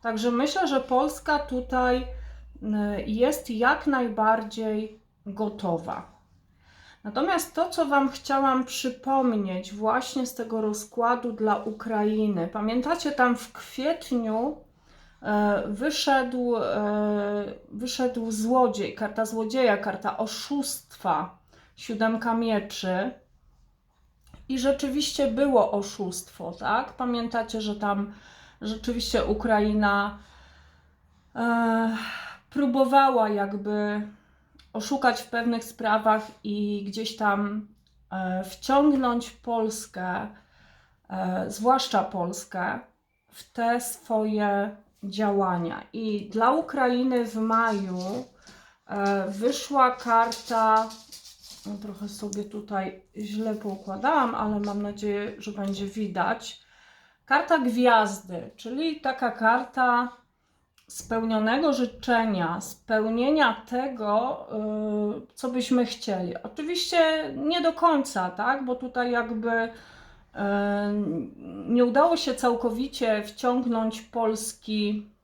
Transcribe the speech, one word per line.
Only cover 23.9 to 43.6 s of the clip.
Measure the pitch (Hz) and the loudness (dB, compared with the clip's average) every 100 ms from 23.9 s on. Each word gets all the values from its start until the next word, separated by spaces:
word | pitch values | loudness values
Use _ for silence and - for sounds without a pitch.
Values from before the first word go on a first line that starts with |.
| _ _ _ _ - - | _ _ _ _ -20 -6
I | 262 | 0
rzeczywiście | 262 277 277 277 294 - 269 | 2 2 0 0 -2 0 0
było | 220 277 247 185 | 4 4 6 4
oszustwo, | 202 196 - 190 - - - 165 | 2 -4 -6 -6 -6 -12 -12 -12
tak? | 170 - 220 262 | -6 -2 0 -2
Pamiętacie, | - 254 240 233 233 220 220 | -6 -4 -2 -2 -4 -4 -4
że | 214 208 | -4 -4
tam | 208 202 208 - - - - _ | -2 -2 -2 -10 -20 -20 -20 _
rzeczywiście | 208 214 - 240 - 226 - | -8 -6 -4 -4 0 0 0
Ukraina, | 214 233 214 208 214 208 202 208 208 - - - - - _ _ _ _ _ _ 240 | 0 2 4 4 2 2 2 0 -6 -20 -20 -20 -20 -20 _ _ _ _ _ _ -4
e, | 233 233 233 226 226 220 220 - - - _ | 0 2 4 2 2 -2 -6 -10 -12 -18 _
próbowała | 277 277 254 254 277 269 247 214 | 0 2 4 6 6 6 4 2
jakby | 208 202 208 202 208 208 208 208 - _ _ _ _ _ | 2 -2 -4 -4 -2 0 -2 -6 -12 _ _ _ _ _
oszukać | 220 214 277 262 233 | -10 -4 2 2 2
w | - | -4
pewnych | 233 233 233 | -2 0 -2
sprawach | - - 220 220 220 214 214 - | -6 -6 0 2 4 2 0 -10
i | 214 208 208 208 202 | -6 -2 -2 -2 -4
gdzieś | 202 220 - | -6 -8 -2
tam, | 214 202 202 214 208 - _ _ _ | 0 2 0 -4 -10 -20 _ _ _
e, | 185 185 185 | -6 -4 -4
wciągnąć | 190 - - 269 294 277 254 240 240 | -6 -10 2 6 6 6 2 0 -4
Polskę, | - - 233 220 220 - 185 180 180 208 - _ _ - _ _ _ _ | -12 -4 0 0 -2 -10 -8 -4 -4 -6 -12 _ _ -20 _ _ _ _
e, | 190 185 185 196 | -4 -2 -2 -4
zwłaszcza | 202 226 262 - 214 | 0 2 2 4 0
Polskę, | - 190 175 202 - 190 180 240 - _ _ _ _ | 0 -4 -4 -6 -8 -4 -4 -6 -10 _ _ _ _
w | - - | -20 -14
te | - | -2